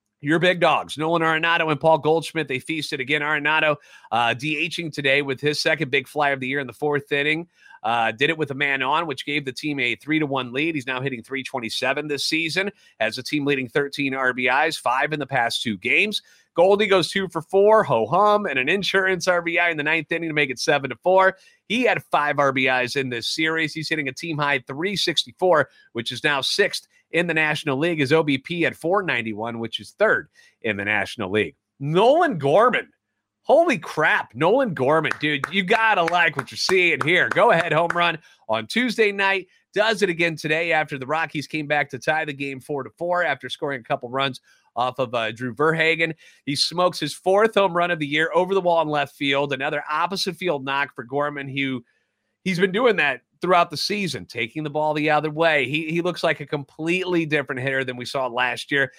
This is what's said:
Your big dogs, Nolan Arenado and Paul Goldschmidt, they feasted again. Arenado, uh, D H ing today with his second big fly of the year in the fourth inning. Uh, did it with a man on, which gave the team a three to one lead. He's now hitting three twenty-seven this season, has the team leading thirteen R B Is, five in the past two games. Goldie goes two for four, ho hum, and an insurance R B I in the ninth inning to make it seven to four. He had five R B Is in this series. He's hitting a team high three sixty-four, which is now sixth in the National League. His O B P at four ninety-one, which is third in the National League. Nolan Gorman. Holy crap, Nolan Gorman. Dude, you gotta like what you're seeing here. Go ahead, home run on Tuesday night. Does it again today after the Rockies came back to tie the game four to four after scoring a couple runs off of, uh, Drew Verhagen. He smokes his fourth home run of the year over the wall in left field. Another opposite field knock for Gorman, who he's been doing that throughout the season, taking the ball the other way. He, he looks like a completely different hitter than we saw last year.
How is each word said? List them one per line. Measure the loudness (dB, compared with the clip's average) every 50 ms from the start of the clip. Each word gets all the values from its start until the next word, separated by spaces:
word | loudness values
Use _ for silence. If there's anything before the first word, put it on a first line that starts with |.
| _ _ _ _
Your | -2 0 2 4
big | 4 2 4 4
dogs, | 4 4 4 2 0 -4 -6 -4
Nolan | -2 0 2 2 4
Arenado | 4 2 2 2 2 2 2 2 2
and | 0 2
Paul | 4 4 4 4
Goldschmidt, | 4 2 2 2 0 -2 -4 -4 -4 -2
they | -4 -6
feasted | -4 -4 -6 -6 -4 -6 -6 -6
again. | -2 -2 0 0 0
Arenado, | 0 -2 0 2 2 2 4 4 2 2 0 _ -20 -20 -20 _ -2
uh, | 0 2 2 2 0
D | -2 -4 -6 -4 -4
H | -4 -6 -6 -8
ing | -8 -8
today | -8 -2 0 2 2 2 2
with | -2 -4 -2
his | -2 -2 -2 0 0
second | 0 0 0 -2 -2 -2
big | -2 -2 -2
fly | -4 0 0 0
of | 0 -2
the | -4 -4
year | -4 -4
in | -6
the | -6 -8
fourth | -4 -2 -2 -2 -2 -2 -2 -2
inning. | -2 0 0 0 -2 -4 _ _ _ _ -20 -20 -8 -4
Uh, | -2 0 0 0 0 0
did | 0 0 0
it | 0
with | -2 -4 -6
a | -4
man | -4 -2 -2 -2 -2 0
on, | 0 0 0 0
which | -2 -6 -8 -8
gave | -6 -6 -4 -6
the | -6 -10
team | -8 -6 -6 -4 -2
a | -2 -2 -4
three | -4 -4 -2 -2 0
to | 0
one | 0 -2 -4 -4 -4 -6
lead. | -4 -4 -4 -4
He's | -6 -6
now | -6 -6 -6
hitting | -4 -6 -8 -8 -10
three | -8 -8 -8 -8
twenty-seven | -6 -8 -8 -8 -6 -6 -4 -2 -2 -2 -2 -4 -8
this | -8 -6 -4
season, | -4 -2 -2 -4 -2 -2 -2 -4 -4 -6 _ _ _ _ -4
has | -4 -4 -4
the | -6 -8
team | -4 -4 -2 0
leading | 0 0 0 -2 -4
thirteen | -2 -2 -2 -2 -4 -6 -4 -4 -2
R | 0 0 -2 0
B | 0 0 2
Is, | 2 2 2 0 -2
five | -2 -2 -2 0 0 -2 -2 -2
in | -4
the | -6
past | -2 -2 0 0 0 -2 -4 -4
two | -4 -6 -4
games. | -2 0 2 2 2 0 -2 -6 _ _ _ _ _ _ 2
Goldie | 4 6 6 6 4 4 4
goes | 4 2 2 0
two | -2 -4 -4 -2
for | -6 -8
four, | -8 0 2 4 6 8 6 6 6
ho | 4 2 2 2
hum, | 2 2 4 4 6 4 4 2
and | 0 -2 -2
an | 0 0
insurance | 0 0 0 0 2 2 2 2 0 0 2 2
R | 0 2
B | 0 0 0 2
I | 2 2
in | 0 0
the | 0
ninth | 0 0 0 0 -2 -4
inning | -4 -2 -2
to | 0
make | 0 0 0
it | -2 -4
seven | 0 2 2 2 2 -2
to | -8
four. | -2 2 4 6 6 6 4 2 0 _ _ _ _ _ -4
He | -2 2 2
had | 2 2 0 -2
five | 0 0 0 2 2 2 2
R | 2 2 2
B | 2 2
Is | 2 2 2 0 0 -2
in | -4 -4 -4
this | -4 -6 -4 -6
series. | -4 -2 -2 -2 0 -2 -2 -4 -4
He's | -8 -6 -4
hitting | -4 -4 -4 -6
a | -8
team | -10 -8 -8 -4
high | -2 0 0 0 -2 -4
three | -8 -10 -6 -4 -4 -4
sixty-four, | -2 -2 -2 -2 -2 -4 -6 -6 -2 2 4 4 4 2 0 _ _ _ _ -8
which | -8 -6 -6 -8
is | -4 -2
now | -2 0 0 -2
sixth | -2 0 0 0 0 0 -6 -12 _ _ _ _ _ -2
in | -2 0 0
the | 0
National | 0 0 0 0 -2 -2 -2 -2 0
League. | 0 0 0 0
His | 2 4 4
O | 4 4
B | 2 0
P | -2 -2 -6 -4 -2 -2
at | -2 -2
four | -4 -2 0 0 0 0
ninety-one, | 0 -2 -2 -2 -4 -6 -6 -6 -6 -6 -6
which | -8 -8 -8 -10
is | -12 -12 -2
third | 0 2 2 2 0 -2 _ _ _ -20 _ _ _
in | -4 -4 -2
the | -2 0
National | 0 0 0 0 -2 -4 -6 -6 0
League. | 2 0 0 0 -4 _ _ _ _ -10
Nolan | -6 0 2 4 6 6 6 6 4 2 0
Gorman. | 0 0 2 4 6 4 4 2 0 -4 _ _ _ _ _ _ _ _ _ _ _ _
Holy | 4 4 4 6 4 2 -2
crap, | -4 -8 -4 0 2 2 2 0 -2 -6 -4
Nolan | 0 2 4 4 4 2 0 0
Gorman. | 0 2 2 2 2 2 0 -4 -2
Dude, | -2 -2 -2 -2 -4 -2
you | -2 -2 0
gotta | 2 2 2 4 2 4 4 2
like | 2 2 2 2 2 0
what | -2 -8 -8
you're | -8 -6
seeing | 0 2 2 4 4 2 2 0
here. | 0 2 2 2 2 2
Go | 2 4 4 6
ahead, | 6 4 2 2 2
home | 2 2 2 0
run | 0 0 0 0 -4 _ -18 _ _ _ -4
on | -4 -4 -2
Tuesday | -2 -2 0 0 0 2 2 2 0
night. | 2 0 0 0 0 0 -4 _ _ _ _ _ -2
Does | 0 2 2 2 0 0
it | 0
again | 0 0 0 -2 -2
today | -4 -4 -2 -2 0 0 0 0
after | 0 0 -2 -6 -10
the | -6
Rockies | -4 -4 -4 -4 -4 -6 -8 -10
came | -6 -8 -8 -4
back | -2 0 -2 -2 -2
to | -6 -6
tie | -2 -2 -2 -2 -2
the | -6 -6
game | -8 -8 -8 -8 -10
four | -10 -8 -8 -8 -8
to | -10
four | _ -8 -4 -2 0 0 0
after | 0 -2 -4 -6 -12
scoring | -10 -8 -6 -6 -6 -8
a | -4
couple | -6 -6 -6 -4 -6
runs | -4 -2 -2 -2 -4 -8 _ _ _ _ _ _ -4
off | -2 -2 -2 -2 -4
of, | -4 -2 -2
uh, | -4 -4 -4 -6
Drew | -6 -8 -8 -4
Verhagen. | 0 0 0 2 2 2 2 2 2 0 -2 -2 _ -14 -20 -20 _ -6
He | -6 -2
smokes | -2 -2 -2 0 2 0 0 0 0
his | -6 -6 -8
fourth | -4 0 2 4 4 4 4 4
home | 2 2 2 2
run | 0 0 0
of | 0 -2
the | -2
year | -2 0 0 0 2 2
over | 2 2 2 0
the | 0
wall | 2 2 2 2 2
in | 0
left | 0 -2 -2 -2 -4
field. | -4 -2 0 2 2 0 0 -2
Another | -4 -4 -4 -4 -4 -6 -4
opposite | -2 -2 -2 -2 -2 -4 -4 -6 -6
field | -6 -2 -2 -2 -2 -2
knock | -4 -2 -2 -2 -4 -6
for | -14 -14
Gorman, | -6 -4 -2 -2 -2 -4 -6 -10 -8
who | -6 -4 -4 -4 -4 -6 -8 _ _ _ _ _ _ _ _ _ _ _ -6
he's | -4 -2 0
been | 0 0 0
doing | 2 2 2 2
that | 2 2 0 0 -4 _ _ _ -8
throughout | 0 2 4 4 4 2
the | 0
season, | -6 -4 -4 -2 -2 -4 -4 -6 -8 -10
taking | -10 -6 -6 -6 -6 -6 -8 -8
the | -4
ball | -4 -2 -2 0 0
the | 0 0 2
other | 2 2 0 -2
way. | -2 2 2 2 4 2 0
He, | 0 -2 -4 -4 -2
he | -4 -2 -2
looks | -2 -4 -2 -2
like | -2 -2 -2
a | -6
completely | -8 -6 -8 -8 _ _ -8 -4 -2 -2 -2 -2 0 0 0 0
different | 2 0 -2 -2 -2 -6 -4 -4
hitter | -2 -2 -2 -2
than | -4 -6
we | -8 -10
saw | -6 -4 -4 -4
last | -2 0 0 0 0 0 -4 -6 -2
year. | 0 0 0 0 _